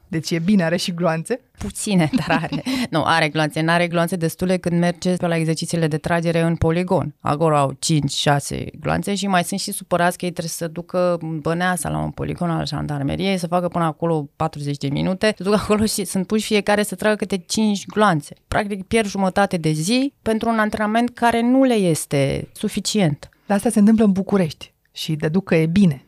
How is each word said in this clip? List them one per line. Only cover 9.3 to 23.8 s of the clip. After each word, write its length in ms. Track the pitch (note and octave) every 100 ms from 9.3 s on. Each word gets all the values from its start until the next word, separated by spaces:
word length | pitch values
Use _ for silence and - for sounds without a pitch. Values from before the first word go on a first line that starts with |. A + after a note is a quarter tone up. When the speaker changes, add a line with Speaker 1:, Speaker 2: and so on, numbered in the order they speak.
| F3+
Speaker 2:
sunt 160 | F3 G3
și 120 | -
supărați 460 | G3 - E3+ F3 F3
că 80 | F3+
ei 60 |
trebuie 200 | E3+ D#3+
să 160 | - E3+
ducă 500 | E3 E3+ F3+ F3+ E3+ D#3+ D#3+
băneasa 480 | D#3+ E3+ F#3 F3+ D#3
la 80 | D3+
un 120 | D#3
poligon 400 | - D3 D3+ F3
al 160 | D#3+ C#3+
jandarmeriei, 720 | C#3+ D3+ D3 C#3 D#3 G3 F#3+
să 100 | E3
facă 200 | F3+ F3
până 160 | F3 E3
acolo 440 | - E3+ D#3+ C#3+ -
patruzeci 420 | D#3+ D3 C#3+ C#3+
de 100 | C#3
minute, 460 | D3 E3+ F#3+ G#3+ G#3
să 60 |
ducă 120 | F#3+ G#3+
acolo 300 | - G#3 A3
și 200 | - F#3
sunt 220 | F#3+ F3+
puși 180 | G#3+ -
fiecare 380 | G#3 G3 G#3
să 120 | G#3 F3+
tragă 200 | G#3+ G#3
câte 220 | G3+ G3
cinci 480 | - - G#3+ G3+ F#3
gloanțe. 500 | G3+ G#3+ D3+ - - _
Practic 360 | - G#3 G3+
pierd 240 | F3+ A3+ G#3
jumătate 500 | G3 F#3+ G3+ G3 F3+
de 140 | D#3
zi 420 | D#3 E3 B3 C#4 -
pentru 280 | A3 A3 A3+
un 100 | A3+
antrenament 500 | G#3+ G#3+ G#3 A3+ A#3+
care 320 | - A#3 A#3
nu 220 | A#3+ C4
le 100 | C4
este 720 | A3+ F3+ D3+ - C#3 C#3 C#3+ -
suficient. 760 | - G#3+ G#3 - G#3+ E3 C#3+ - _ -
Speaker 1:
Dar 120 | G3+
asta 120 | A#3
se 100 |
întâmplă 240 | G#3+